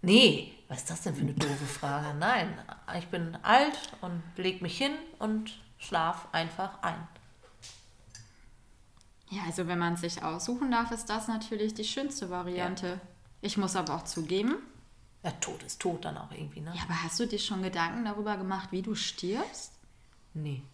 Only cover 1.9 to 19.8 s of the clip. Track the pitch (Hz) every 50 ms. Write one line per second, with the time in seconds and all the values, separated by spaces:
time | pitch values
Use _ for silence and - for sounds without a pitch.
1.9 | 139 143 151 147 147 147 165 202 247 233 170 - - - - - - - - -
2.9 | - 175 175 - - 175 170 165 165 165 - - 214 254 277 302 294 - - -
3.9 | - - - 180 175 170 165 - - - 185 185 185 185 180 170 - - 269 285
4.9 | 294 311 320 - - - - 214 214 220 220 - - - - - - - - -
5.9 | - 165 160 165 180 - - - - 156 165 165 160 - 190 196 - - - 180
6.9 | 165 165 165 170 - - - - - - - - - - - - - - - -
7.9 | - - - - - - - - - - - - - - - - - - - -
8.9 | - - - - - - - - 196 202 190 165 170 190 180 165 180 175 175 170
9.9 | 175 170 170 170 170 - - 160 160 175 - - 247 247 285 269 247 233 233 240
10.9 | 233 220 - - 214 226 220 - 226 220 220 - 233 208 214 220 214 214 214 -
11.9 | - - 277 285 277 - - 180 180 180 180 175 180 180 180 180 185 - - 180
12.9 | 180 185 - - - - - - - - - 208 - 208 202 185 180 190 175 156
13.9 | 147 165 - - - - 165 143 180 190 208 240 294 427 - - - - - -
14.9 | - - - - - - - 180 - - - - - - - - - - - 180
15.9 | 170 - - - 76 - - - - - 156 147 - - 151 156 175 170 160 -
16.9 | 170 165 165 165 - - 240 233 214 208 - - 208 190 185 185 185 170 165 170
17.9 | 190 233 233 214 208 208 208 214 208 202 190 185 190 190 - - - 185 190 220
18.9 | 214 - - - - - - 175 202 247 359 - - - - - - -